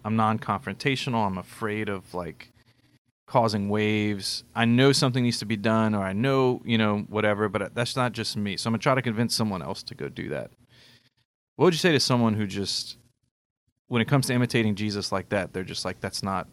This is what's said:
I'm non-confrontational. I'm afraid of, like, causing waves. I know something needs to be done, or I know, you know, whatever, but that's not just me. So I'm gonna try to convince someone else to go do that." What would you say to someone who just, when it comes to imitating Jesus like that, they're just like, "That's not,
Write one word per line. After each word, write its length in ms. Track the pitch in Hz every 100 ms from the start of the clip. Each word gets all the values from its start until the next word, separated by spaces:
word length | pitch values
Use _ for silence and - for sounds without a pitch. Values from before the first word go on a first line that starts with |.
| 107
I'm 100 | 110
non-confrontational. 1120 | 110 110 - 101 - 98 143 131 - 113 104
I'm 100 | 92
afraid 520 | 85 - 110 107 104
of, 240 | 98 92
like, 360 | 90 85 - - _ _ _ _ _ _ _ _
causing 420 | 131 113 104 101
waves. 760 | 104 107 107 107 101 95 - - 113
I 100 | 117
know 260 | 120 135
something 320 | 135 139 123
needs 160 | 120 113
to 60 | 104
be 120 | 110
done, 380 | 110 110 110 107
or 80 |
I 100 | 95
know, 480 | 98 135 135 131 127
you 140 | - 113
know, 220 | 107 104 -
whatever, 400 | 104 107 104 107
but 240 | 101 95 -
that's 200 | 120 131
not 160 | 123
just 240 | 107 107 107
me. 180 | 101 92
So 100 | 117
I'm 60 |
gonna 60 | 113
try 140 | 151 131
to 60 |
convince 320 | 123 107 117 -
someone 260 | 110 92
else 220 | 71 95
to 120 | - -
go 120 | 69
do 220 | 64 -
that." 220 | 69 57 - _ - - - _ _ _ _ _ -
What 80 | 160
would 80 |
you 60 | 160
say 120 | 185
to 80 | 143
someone 360 | - 123 117 107
who 120 | 104
just, 500 | 98 95 - - - _ _ _ _ _ _ _ _ _
when 140 | 120
it 60 | 110
comes 200 | 139 127
to 60 |
imitating 420 | 123 123 123 107 98
Jesus 360 | 107 101 -
like 180 | 95 92
that, 220 | 101 90
they're 120 | 92 92
just 180 | 87
like, 160 | 92 92
"That's 240 | 98 -
not, 240 | 101 95 -